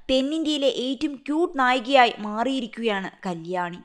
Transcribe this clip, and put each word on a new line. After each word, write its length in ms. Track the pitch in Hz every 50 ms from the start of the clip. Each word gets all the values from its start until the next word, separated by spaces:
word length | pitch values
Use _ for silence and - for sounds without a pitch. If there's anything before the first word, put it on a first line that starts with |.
| - -
തെന്നിന്ത്യയിലെ 560 | 262 262 262 277 311 320 320 302 302 285 277
ഏറ്റവും 480 | 262 - - 240 262 277 233 311 302 285
ക്യൂട്ട് 440 | 247 - - 294 311 349 - - 269
നായികയായി 540 | 254 247 254 269 214 247 277 262 247 233 - -
മാറിയിരിക്കുകയാണ് 1080 | 208 208 208 220 233 262 269 262 240 208 - 226 233 226 202 190 190 - - - -
കല്യാണി. 500 | 190 175 165 160 170 185 180 180 170 175 175